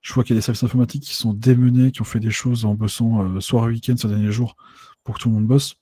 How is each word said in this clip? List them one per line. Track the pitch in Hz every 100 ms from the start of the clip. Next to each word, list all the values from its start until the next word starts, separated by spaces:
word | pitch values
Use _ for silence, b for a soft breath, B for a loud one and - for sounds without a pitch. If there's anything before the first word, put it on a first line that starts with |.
je | -
vois | 131
qu'il | 120
y | 113
a |
des |
services | - 113
informatiques | 120 127 120 143
qui | -
sont | - 113
démenés, | 104 120 123 123 123 131
qui | 127
ont |
fait | 107 113
des | 110
choses | 107 127 120
en | 110
bossant, | 104 110 - 117 110
euh, | 95 95
soir | - 120 113
et |
week-end | 113 - 120
ces | 110
derniers | 104 104
jours | 110 120 _ B B B B
pour | - 110
que |
tout | 120
le |
monde | 107 107
bosse. | 139 139 -